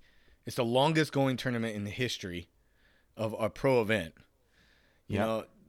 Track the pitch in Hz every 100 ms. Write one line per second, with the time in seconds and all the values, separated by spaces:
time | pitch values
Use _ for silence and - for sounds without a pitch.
0 | - _ _ _ - 131 117 127 151 160
1 | 147 143 135 127 127 120 113 104 101 110
2 | 120 - 98 90 - _ _ _ _ _
3 | _ - 113 98 107 - 139 123 104 107
4 | 82 - - _ _ _ _ _ _ _
5 | - 104 110 110 - _